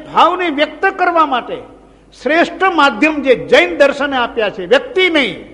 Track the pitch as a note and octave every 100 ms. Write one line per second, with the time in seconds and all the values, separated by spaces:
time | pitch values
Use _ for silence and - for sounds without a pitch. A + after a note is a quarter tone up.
0 | - - D#4 F4+ F4 C#4 D4+ - G4 -
1 | F4+ E4+ D4+ B3 - D#3+ - - - _
2 | _ - B3+ D#4+ E4 - F#4+ E4+ C#4 G#3
3 | D4+ D4+ C4+ A#3+ - C4 F4 D#4+ C#4 C#4
4 | C#4 C4 A#3 A#3 G#3 - F3 C4 - F#4+
5 | F#4 D#4 A#3+ D3+ -